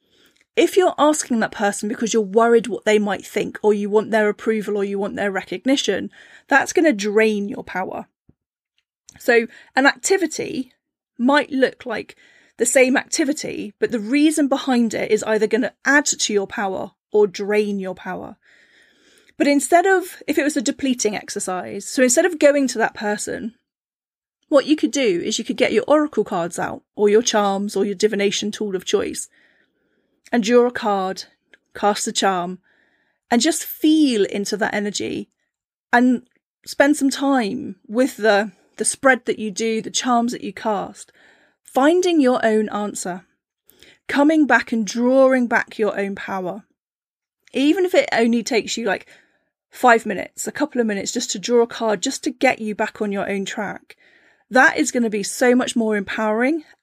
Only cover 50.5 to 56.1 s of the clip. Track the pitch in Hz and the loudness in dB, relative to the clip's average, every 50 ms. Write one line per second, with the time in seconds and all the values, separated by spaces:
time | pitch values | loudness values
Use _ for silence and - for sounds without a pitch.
50.5 | - - 294 277 - 247 233 214 208 196 190 196 - 254 247 - - 214 175 - | -6 -4 -4 -4 -2 -2 -2 -2 -2 -4 -6 -6 -6 -6 -6 -6 -6 -6 -2 0
51.5 | 240 240 233 233 - - 233 220 214 202 - 269 269 - - 320 247 - - 254 | 2 2 2 2 -2 -4 -2 -2 -2 -2 -4 -6 -6 -6 -6 -8 -4 0 0 0
52.5 | - - 220 214 208 - 220 208 - - 214 208 196 202 - - 196 196 196 190 | 0 0 -4 -8 -6 -4 -6 -6 -6 -6 -6 -4 -4 -4 -4 -4 -4 -6 -6 -8
53.5 | - - 208 185 - - _ - - _ _ _ _ _ _ _ _ _ _ - | -8 -8 -8 -10 -10 -12 _ -20 -20 _ _ _ _ _ _ _ _ _ _ 0
54.5 | 208 254 269 320 - - 302 - - 254 240 220 196 214 196 - - - 262 247 | 4 4 4 4 4 2 -2 -2 0 -2 -2 -2 -2 -4 -4 -6 -4 0 2 4
55.5 | 247 254 247 - - 240 226 220 214 208 202 - | 4 4 2 0 -2 -2 0 0 0 -2 -4 -4